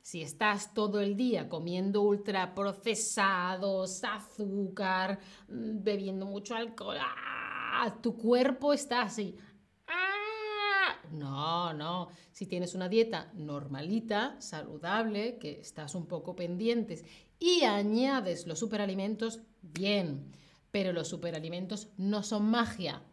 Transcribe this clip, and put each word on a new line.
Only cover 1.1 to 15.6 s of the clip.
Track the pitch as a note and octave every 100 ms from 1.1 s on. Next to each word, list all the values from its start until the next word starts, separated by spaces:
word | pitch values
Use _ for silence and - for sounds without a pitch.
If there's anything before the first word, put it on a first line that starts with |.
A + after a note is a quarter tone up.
| G3+
día | B3+ F#3+ D3
comiendo | D#3+ E3+ F3+ F#3+ G#3
ultraprocesados, | G#3 G3+ G3+ G3 F#3 F#3+ G3+ F#3+ A#3 G#3 - - G3 F#3 F3+ F#3 G3 F#3+ F#3 F#3
azúcar, | A3 G#3+ - - G3+ G3+ F#3+ F#3+ F#3+ F#3 F#3+ G3 - - -
mm, | A#3+ A3 G#3+
bebiendo | G3 G3+ F#3+ F#3+ F#3+
mucho | G3+ G3+
alcohol, | A3+ A#3 A3+ G3 C#3+
¡ah! | C3+ - - - - - A#3 - A#3 -
Tu | A#3 A#3
cuerpo | A3 B3 B3+ C4 C#4+
está | C#4+ - A#3+
así. | G#3+ - F#3+ - - - _ _ -
¡Ah! | F4 F#4 G4+ G#4+ A4 G#4+ G#4 G#4 G4 F#4 - D#3
No, | D3+ C#3 C3+ D#3 E3+ F3
no. | D3+ D#3 F3+ E3+ - -
Si | - G3
tienes | F3 F3+
una | F#3 F#3
dieta | A3 A3+ F3 -
normalita, | - D3+ C#3+ C#3 C#3 D#3+ A3 A3 G#3 B3+ -
saludable, | - D#3 - D3+ E3 G#3 A3+ G#3 A3+ -
que | D3+ C#3+